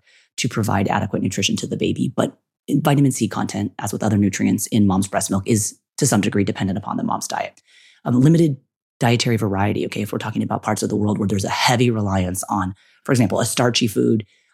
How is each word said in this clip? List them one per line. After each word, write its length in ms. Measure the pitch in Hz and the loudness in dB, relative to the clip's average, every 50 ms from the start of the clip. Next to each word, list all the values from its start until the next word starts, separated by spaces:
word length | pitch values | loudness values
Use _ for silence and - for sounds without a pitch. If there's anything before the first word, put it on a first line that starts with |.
| _ _ _ _ _ _ _ | _ _ _ _ _ _ _
to 100 | - - | -6 -6
provide 400 | 123 - 117 104 98 98 98 101 | -4 -2 -2 0 0 0 0 0
adequate 360 | - - 101 98 98 - - - | 0 0 -2 -2 -2 -2 -2 -2
nutrition 320 | 92 - 104 98 - - | -2 -2 -2 -2 -2 -2
to 100 | - - | -4 -4
the 100 | - 101 | -4 -4
baby. 360 | - - - - - - 131 - | -2 -2 -2 -2 -2 -4 -2 -2
But 220 | - - 277 - _ _ _ _ _ _ - | -2 -2 -2 -4 _ _ _ _ _ _ -2
vitamin 420 | - 143 135 156 143 139 143 131 | -2 0 2 2 4 4 4 2
C 160 | 131 - 113 | 2 0 -2
content, 440 | 101 - 110 110 - - 101 101 - - - | -2 -2 -4 -4 -4 -4 -4 -6 -6 -6 -8
as 140 | - 104 - | -8 -6 -4
with 100 | - 110 | -2 0
other 140 | 107 107 | 2 2
nutrients 500 | 101 101 98 98 - 104 101 101 104 - | 4 2 2 2 0 0 0 0 0 -2
in 180 | - - 113 104 | 0 2 2 4
mom's 220 | 98 92 95 95 | 4 2 2 0
breast 240 | - - 98 - - | -2 -2 -4 -2 -2
milk, 160 | 98 98 98 | -2 -2 0
is 320 | - 120 104 104 - - - _ _ _ | 0 0 0 0 -2 -8 -12 _ _ _
to 80 | - 147 | -2 0
some 160 | - 120 104 | 2 2 2
degree 220 | 95 101 - 101 98 | 0 2 0 0 0
dependent 340 | 98 - - 101 95 92 | 0 -2 -2 -2 -2 -2
upon 200 | - - - - | -4 -6 -6 -6
the 60 | - - | -4 -4
mom's 240 | - - - - | -4 -4 -4 -6
diet. 340 | - - - - - - _ _ _ _ _ - _ _ _ - | -6 -6 -6 -6 -8 -10 _ _ _ _ _ -20 _ _ _ -4
Um, 140 | - 120 123 | 0 2 4
limited 380 | 131 156 165 165 170 151 135 - _ _ _ _ _ _ _ - | 6 6 6 6 4 2 0 -2 _ _ _ _ _ _ _ -2
dietary 380 | - 117 120 117 - 123 117 | 0 2 2 2 2 0 0
variety, 480 | 104 113 101 98 95 101 104 - - 71 | 0 0 0 0 0 0 0 0 -2 -4
okay, 160 | - - - | -4 -4 -6
if 100 | 104 - | -6 -6
we're 60 | - | -6
talking 260 | - - 110 110 110 107 | -6 -6 -4 -4 -4 -2
about 200 | 95 107 107 - | -2 -4 -4 -2
parts 180 | - 107 - 110 | -2 -2 -2 -2
of 60 | 101 | -2
the 60 | - | 0
world 220 | 110 104 110 104 | 0 0 0 0
where 100 | 92 110 | 0 0
there's 180 | 95 104 98 101 | 0 0 -2 -2
a 40 | - | -2
heavy 420 | - - - 135 123 117 127 120 | -2 0 0 2 4 4 4 2
reliance 520 | 113 110 104 98 95 95 92 90 92 - - - | 2 0 0 0 0 0 0 0 -2 -4 -4 -4
on, 240 | 107 98 92 92 98 - _ _ _ _ - | -2 -2 -2 -4 -6 -10 _ _ _ _ -2
for 80 | - | 0
example, 280 | 139 120 117 98 95 90 | 2 4 4 2 2 0
a 60 | 120 | 0
starchy 420 | 113 - - 120 123 117 - 127 | 0 0 0 0 2 2 2 0
food, 380 | 110 - 123 123 120 113 110 104 - _ _ _ _ | 0 2 2 2 2 2 0 -2 -6 _ _ _ _